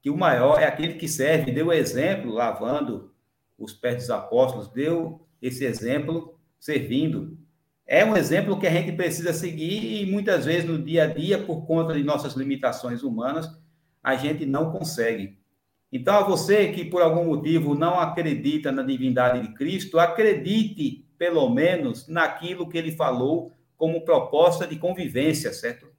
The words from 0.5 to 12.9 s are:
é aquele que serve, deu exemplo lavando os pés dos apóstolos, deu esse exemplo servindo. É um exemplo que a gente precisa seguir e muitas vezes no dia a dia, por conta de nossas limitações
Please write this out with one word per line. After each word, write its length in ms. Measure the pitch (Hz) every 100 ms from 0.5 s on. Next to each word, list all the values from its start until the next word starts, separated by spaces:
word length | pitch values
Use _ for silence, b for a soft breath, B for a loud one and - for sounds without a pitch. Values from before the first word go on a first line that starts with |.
| 151
é 60 | 151
aquele 280 | - 165
que 140 | 160 170
serve, 420 | - 135 160 127
deu 200 | 127 165
exemplo 600 | 160 131 117 160 190 131
lavando 800 | 110 117 104 113 147 131 101 - _ _ _ _ _
os 140 | 107
pés 240 | - 123 123
dos 140 | -
apóstolos, 580 | 107 - 117 131 104 101
deu 580 | 117 151 170 165 160 _ _
esse 240 | 127 127
exemplo 760 | 131 107 113 143 143 165 160 _ _ _
servindo. 800 | - 143 - 127 156 113 87 - _ _ _ _ -
É 180 | 147
um 120 | 220 214
exemplo 420 | 156 170 202 196
que 80 | 185
a 40 |
gente 220 | 170 175
precisa 400 | 165 175 - 170
seguir 720 | 160 175 156 160 208 220 214
e 40 | 196
muitas 380 | 202 202 175 135
vezes 220 | 170 165
no 140 | 160
dia 220 | - 165
a 20 | 156
dia, 320 | - 175 190
por 280 | - 147 -
conta 260 | 165 160
de 100 | 151
nossas 320 | 143 147 139
limitações 680 | 127 135 135 127 - 127